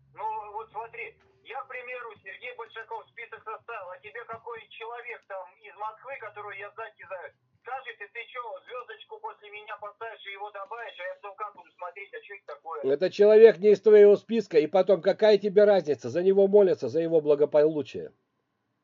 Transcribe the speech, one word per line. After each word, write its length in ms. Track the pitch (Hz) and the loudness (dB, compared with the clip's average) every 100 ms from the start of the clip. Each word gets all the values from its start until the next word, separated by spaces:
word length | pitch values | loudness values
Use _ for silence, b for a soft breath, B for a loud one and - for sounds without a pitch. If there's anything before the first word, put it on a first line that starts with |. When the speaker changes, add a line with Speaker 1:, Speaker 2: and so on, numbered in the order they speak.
| _ | _
Speaker 1:
Ну, 380 | - 440 440 415 | -12 -10 -10 -10
вот 180 | 415 440 | -14 -14
смотри, 440 | 415 466 466 440 - _ _ | -14 -14 -14 -16 -16 _ _
я, 160 | - 254 | -18 -16
к 60 | - | -14
примеру, 460 | 254 247 247 233 - | -14 -14 -14 -14 -18
Сергей 300 | 196 196 247 247 | -20 -18 -18 -16
Большаков 500 | 226 226 220 226 - | -18 -16 -14 -16 -16
список 340 | - 226 - | -20 -20 -18
составил, 460 | 220 226 - 226 180 | -16 -16 -14 -16 -14
а 80 | 180 | -18
тебе 260 | 208 233 | -18 -18
какой 420 | 226 226 226 226 214 | -16 -16 -16 -16 -18
человек 500 | - 226 233 226 196 - | -18 -16 -16 -16 -18 -14
там 160 | 190 - _ | -16 -16 _
из 120 | 208 185 | -20 -14
Москвы, 400 | 214 214 247 269 | -14 -14 -16 -16
которого 320 | 220 208 208 | -16 -16 -16
я 180 | 196 202 | -16 -16
знать 240 | 214 226 _ | -16 -18 _
не 80 | - | -16
знаю, 260 | 185 160 _ _ _ | -16 -16 _ _ _
скажет: 360 | - 269 254 226 | -14 -12 -12 -18
«Ты, 100 | 208 | -18
ты 120 | 233 226 | -16 -16
чё, 80 | - 226 185 - | -14 -14 -14 -16
звёздочку 520 | 247 - - - 220 | -16 -14 -18 -20 -16
после 300 | 220 214 208 | -16 -16 -20
меня 260 | 208 214 208 | -20 -16 -16
поставишь 480 | 208 - 226 202 196 | -16 -14 -16 -16 -18
и 40 | |
его 180 | 196 208 | -14 -14
добавишь?» 480 | 202 196 233 202 - | -14 -14 -14 -14 -14
А 40 | |
я 100 | 180 185 | -14 -14
потом 200 | 202 190 | -16 -14
как 180 | 208 - | -14 -16
буду 140 | - | -20
смотреть, 400 | - 175 190 202 | -16 -16 -16 -18
а 60 | 160 | -18
чё 140 | - | -18
это 120 | 196 - | -20 -18
такое? 360 | 143 - 156 | -18 -14 -8
Speaker 2:
Это 280 | 135 143 180 | -4 -2 -2
человек 480 | - 208 214 226 160 | 2 6 10 8 8
не 120 | 208 | 2
из 80 | 202 | 2
твоего 360 | 220 214 202 202 | 6 8 8 6
списка, 420 | - 226 - 160 | 2 -4 0 0
и 80 | 151 | 2
потом, 340 | 190 185 185 | 2 2 2
какая 360 | 170 180 214 202 | 0 2 4 4
тебе 260 | 208 190 | 2 4
разница? 440 | 202 190 151 135 123 | 4 4 2 -4 -4
За 120 | 147 | -2
него 240 | 185 196 196 | 0 2 4
молятся, 400 | 208 190 151 127 | 6 4 2 -2
за 120 | 147 | -4
его 200 | 165 165 | 0 0
благополучие. 920 | 147 147 143 151 156 156 131 90 78 _ _ _ _ _ _ _ | 2 2 2 4 2 0 -8 -10 -14 _ _ _ _ _ _ _